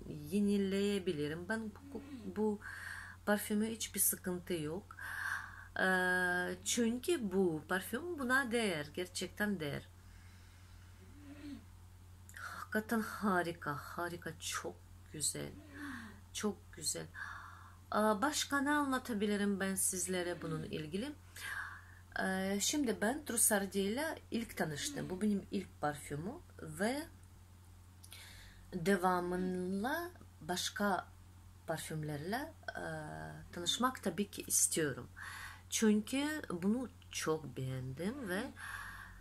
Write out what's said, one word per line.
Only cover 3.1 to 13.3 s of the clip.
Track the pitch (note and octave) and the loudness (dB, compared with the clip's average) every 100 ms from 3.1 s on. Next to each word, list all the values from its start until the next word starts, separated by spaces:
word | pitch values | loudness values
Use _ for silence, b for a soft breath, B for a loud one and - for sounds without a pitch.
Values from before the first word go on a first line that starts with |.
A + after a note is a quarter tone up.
| B - | B 2
parfümü | G#3 - G#3 A3 | 2 4 2 2
hiçbir | A3+ - G3 | -2 -2 2
sıkıntı | - G3 - F3+ F3 | 2 2 -2 -2 0
yok. | E3+ D3+ F3 - B B B B B B B B - | 0 0 -4 -8 B B B B B B B B 2
E, | F#3 F#3 F3+ F#3 F3+ F3+ F3+ F3+ - | 4 6 4 4 4 2 0 -2 0
çünkü | - A#3 B3 F4 E4+ G#3 | 4 4 2 2 2 4
bu | F#3+ F3+ D#3 - | 4 6 4 0
parfüm | F#3 F#3 A#3+ F4 D#4+ | 0 0 -4 -2 -2
buna | B3 C4+ B3+ | 2 4 4
değer. | A#3 G#3+ D#3 D3 | 4 4 2 -2
Gerçekten | - F3+ - F3+ - G#3 F#3 | -4 -4 -4 -4 0 0 2
değer. | D3 C#3 - - B B B B B B B B - - - C#4+ C#4+ D4 D4 A#3+ - - - - - - - - | 0 -4 -6 -18 B B B B B B B B -20 -20 -18 -16 -16 -12 -10 -10 -12 -20 -20 -20 -20 -18 -16 -12
Hakikaten | - - - A3 G#3+ A3+ | -10 -8 -2 0 2 0
harika, | G#3+ - G#3 | 0 0 2